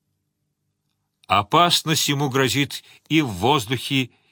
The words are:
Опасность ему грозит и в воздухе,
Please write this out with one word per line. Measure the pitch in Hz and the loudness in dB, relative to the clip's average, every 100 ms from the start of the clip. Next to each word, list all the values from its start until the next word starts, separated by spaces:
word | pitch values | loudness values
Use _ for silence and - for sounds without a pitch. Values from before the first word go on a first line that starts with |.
| _ _ _ _ _ _ _ _ _ _ _ _ - | _ _ _ _ _ _ _ _ _ _ _ _ -2
Опасность | 95 101 156 175 - 156 156 - | -2 2 2 4 2 0 -2 -2
ему | 143 143 | -2 -2
грозит | 131 131 127 139 - - - - | 0 0 0 -4 -6 -16 -20 -2
и | 156 | 0
в | 135 | 0
воздухе, | 90 113 147 104 - - 139 123 _ _ | 0 2 2 0 -6 -4 -4 -4 _ _